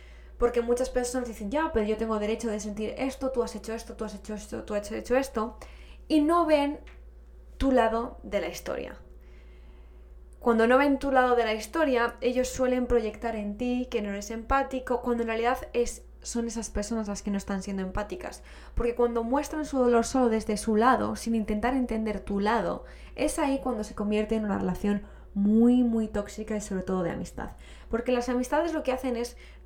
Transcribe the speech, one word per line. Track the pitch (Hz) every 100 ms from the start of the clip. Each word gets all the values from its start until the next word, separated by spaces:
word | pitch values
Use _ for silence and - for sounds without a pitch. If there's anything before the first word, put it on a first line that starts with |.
| - - - -
Porque | 240 240
muchas | 233 240 254
personas | 247 247 262 233
dicen, | 208 208
"Ya, | 277 320
pero | 226 208
yo | 214
tengo | 226 214
derecho | 208 226 233
de | 208
sentir | 208 202 214 -
esto, | 269 262 262
tú | 254
has | 214
hecho | 214 220
esto, | 226 -
tú | 202
has | 214
hecho | 196 -
esto, | 214 - 220
tú | -
has | 208 208
hecho | 220 208 254
esto", | 269 220 233 - - - - - -
y | 311
no | 294 349 320
ven | 302 285 302 - - - - - - - -
tu | 269
lado | 254 226 226 240 -
de | 214 196
la | 170
historia. | - - - - - - - - - - - - - - - - - - -
Cuando | 240 220 226
no | 262
ven | 285 269
tu | 277
lado | 262 254 240
de |
la | 220
historia, | 214 214 330 302 240 233 -
ellos | 254 247 254
suelen | - 254 254 247
proyectar | 240 214 - 233 220
en | 208 208
ti | 247 247 254
que | 226
no | 208
eres | 202 202
empático, | 226 226 277 269 262 - 240
cuando | 247 233
en | 226
realidad | 226 233 262 -
es | 240 233 - - -
son | - 233 233
esas | 220 208
personas | - 202 226 202
las | 202
que | 208
no | 202
están | - 196
siendo | 196 196
empáticas. | 190 202 208 180 - - - - -
Porque | - 233
cuando | 240 240 233
muestran | 233 277 294 311 285
su | 269
dolor | 247 233
solo | 226 262 247
desde | 220 214 208
su | - 214
lado, | 240 247 208 214
sin | 226
intentar | 226 202 214 233
entender | 269 240 226 220 202
tu | - 202
lado, | 208 233 175 - - - -
es | - 302 -
ahí | 285 269
cuando | 262 220
se | 214
convierte | - 208 208 214
en | 220
una | 208 196
relación | 190 180 208 202 - - -
muy, | 202 202 220 240 247
muy | 240 226 214
tóxica | 214 202 - 220 214
y |
sobre | 202 190
todo | 185 185
de | 170
amistad. | - 175 - - - - - -
Porque | 226 233
las | 247 240
amistades | 247 247 294 339
lo | 311
que | 262
hacen | 254 262 233
es | 240 - - -